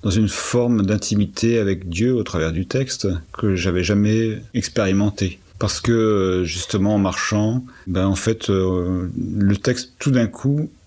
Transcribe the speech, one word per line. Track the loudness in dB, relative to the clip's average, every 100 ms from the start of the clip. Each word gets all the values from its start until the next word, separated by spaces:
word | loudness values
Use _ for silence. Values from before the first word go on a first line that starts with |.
dans | 0
une | 2 2
forme | 0 0 2 2 2 2
d'intimité | 0 0 0 0 0 0 2
avec | 0 -2 -4
Dieu | -2 0
au | 0
travers | -2 -2 -2
du | -2
texte | -2 -2 -2 -4 -4 -4 -8 -4
que | 0
j'avais | 0 0 0
jamais | 2 2 4 2 0 -4 -6
expérimenté. | -6 -2 0 2 2 0 0 -4 -4 -18 -4
Parce | -4 -2
que, | 0
euh, | 2 4 2 2 0
justement, | -2 -4 -4 0 2
en | 2
marchant, | 0 -2 -2 0 0 -2 -6 -16 -6
ben, | 0 0
en |
fait, | 0 0 -2 0
euh, | 2 2 0 0 -2 -4 -6 -6 0
le | 2 2
texte, | 0 -2 -6 _
tout | 0
d'un | 0 0
coup | -2 -2 -2 -2 -10